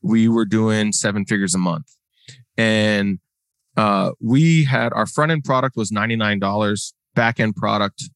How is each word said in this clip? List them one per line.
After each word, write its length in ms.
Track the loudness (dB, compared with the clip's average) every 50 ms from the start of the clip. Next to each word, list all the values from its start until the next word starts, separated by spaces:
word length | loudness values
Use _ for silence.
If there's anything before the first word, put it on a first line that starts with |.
we 260 | -2 0 2 4 4 4
were 180 | 4 2 0
doing 460 | 0 0 0 2 2 2 0 0 -2
seven 320 | -2 -2 -2 -2 -2 -2 -2
figures 300 | -2 -2 -2 0 0 0
a 60 | 0
month. 280 | 0 -2 -2 -4 -8 _ _ _ _ _ _ _ _ -20 -20 -20 -20 _ _ -2
And, 640 | 0 2 2 2 2 2 0 0 0 -2 -4 -6 _ _ _ _ _ _ _ _ _ _ _ 0
uh, 340 | 0 2 2 0 0 -2 -4 _
we 440 | -2 0 2 4 4 4 4 4 4
had, 280 | 2 0 0 -2 -2 -2
our 120 | -2 -4
front 260 | -2 0 -2 0 0
end 120 | 0 -2 -2
product 340 | 0 0 0 0 -2 -2 -4
was 140 | -6 -4
ninety-nine 480 | -2 -2 -2 -2 -2 0 0 0 0 0
dollars, 560 | -2 -2 -2 0 0 -2 -2 -4 -6 -10 -14 _ _ _ _
back 260 | 0 0 0 2 0
end 160 | -2 -2 -2
product 540 | -2 -4 -2 0 0 -2 -4 -4 -10 -18 -18 _